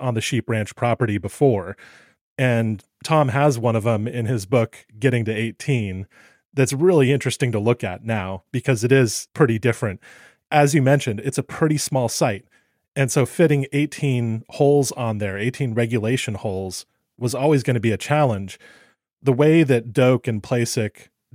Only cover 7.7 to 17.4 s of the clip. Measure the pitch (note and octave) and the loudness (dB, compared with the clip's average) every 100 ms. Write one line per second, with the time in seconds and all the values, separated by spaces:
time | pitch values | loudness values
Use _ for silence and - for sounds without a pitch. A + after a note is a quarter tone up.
7.7 | A#2+ G2+ F2+ A2+ G#2+ F#2 F#2+ _ B2 - | 0 -2 -8 -6 -4 -4 -10 _ -6 -2
8.7 | A2+ A#2+ C3+ A#2 - - - C3 A2+ A#2+ | 0 4 4 4 -2 -6 0 2 2 0
9.7 | - G#2+ F#2 - - - _ - D3+ D3 | -2 -6 -8 -18 -20 -20 _ 0 2 4
10.7 | D3+ C3 C#3+ B2 G#2 C#3 C#3 - - D#3 | 4 4 2 0 -6 -6 -6 -6 -2 0
11.7 | D3 - C3 A#2 - C3+ G2 _ _ _ | 0 -2 -2 -2 0 -2 -2 _ _ _
12.7 | _ _ - C3 D3 B2 - D#3+ C#3+ C3+ | _ _ -2 0 0 0 4 4 4 0
13.7 | C#3+ D4+ - C#3+ B2 A#2 A2+ - - C#3+ | -2 -2 -2 -2 0 -2 -4 -6 2 4
14.7 | C#3+ C3 - A2+ G#2+ G2+ G2 A#2+ - C3 | 4 2 -4 -4 -4 -4 -4 -6 -4 -4
15.7 | A2 A#2 A#2+ G#2+ B2+ - G2 G#2+ F#2+ F#2+ | -2 -2 -2 -2 -4 -4 -8 -6 -6 -8
16.7 | - - _ _ - B2 B2+ | -12 -16 _ _ -8 -6 -2